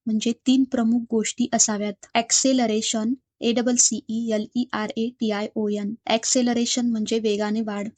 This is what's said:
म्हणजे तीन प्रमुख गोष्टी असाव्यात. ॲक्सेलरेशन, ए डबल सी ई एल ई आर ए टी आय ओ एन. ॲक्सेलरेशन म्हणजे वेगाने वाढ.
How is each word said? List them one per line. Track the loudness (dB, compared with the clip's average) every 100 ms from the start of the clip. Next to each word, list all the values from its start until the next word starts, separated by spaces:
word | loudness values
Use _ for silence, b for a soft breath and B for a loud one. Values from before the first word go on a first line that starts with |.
| -4
म्हणजे | -2 -2 -2 2
तीन | 2
प्रमुख | 2 2 2 0 0
गोष्टी | -2 -2 -4 -2
असाव्यात. | 2 0 0 -4 -8 -2
ॲक्सेलरेशन, | -2 0 2 4 2 2 0 -2 -2 -2 -4 _ _
ए | 0
डबल | 2 2 2
सी | 2 0 -4
ई | -6 -2
एल | -2 -2 -4
ई | -4
आर | -4 -4 -4
ए | -4 -2
टी | -2
आय | -2 -4
ओ | -4 -2
एन. | -2 -4 -8 -2
ॲक्सेलरेशन | -2 2 2 2 0 0 0 0
म्हणजे | -2 0 0
वेगाने | 0 0 -2 -2
वाढ. | -4 -6 -8